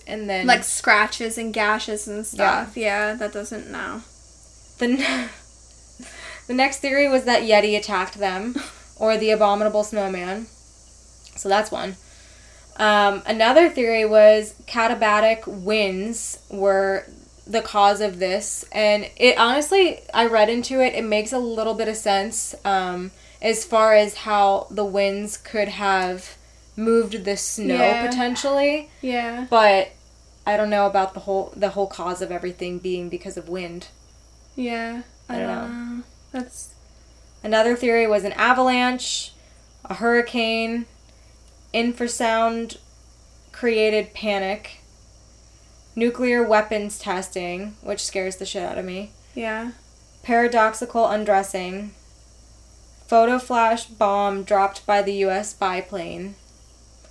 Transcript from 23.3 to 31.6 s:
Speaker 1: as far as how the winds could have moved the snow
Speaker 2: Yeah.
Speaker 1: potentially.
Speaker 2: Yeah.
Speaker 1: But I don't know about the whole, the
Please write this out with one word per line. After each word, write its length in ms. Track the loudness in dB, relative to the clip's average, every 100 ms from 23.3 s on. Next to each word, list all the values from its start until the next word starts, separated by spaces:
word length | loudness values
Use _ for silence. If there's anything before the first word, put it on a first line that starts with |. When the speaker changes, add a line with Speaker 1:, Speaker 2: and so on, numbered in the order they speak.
| -6
Speaker 1:
as 220 | -2 -2
far 300 | 0 4 6
as 220 | 6 4 -2
how 500 | -2 2 4 2 -2
the 140 | -4 -2
winds 520 | 0 0 -2 -8 -12
could 300 | -6 -4 -4
have 640 | -2 0 0 0 -6 -12 -20 -20 -20 -18 -4
moved 480 | 2 2 2 -4
the 140 | -6 -4
snow 380 | -4 -4 -2 2
Speaker 2:
Yeah. 300 | 2 2 -2
Speaker 1:
potentially. 840 | -2 -2 -2 0 2 2 0 -6 -10
Speaker 2:
Yeah. 440 | -6 -4 -4 -8 2
Speaker 1:
But 400 | 6 6 6 2 -8 _ _ _ _ -2
I 120 | 0
don't 120 | 0
know 140 | 2 2
about 260 | 2 -2
the 80 | -4
whole, 320 | -4 -4 -4
the 140 | -4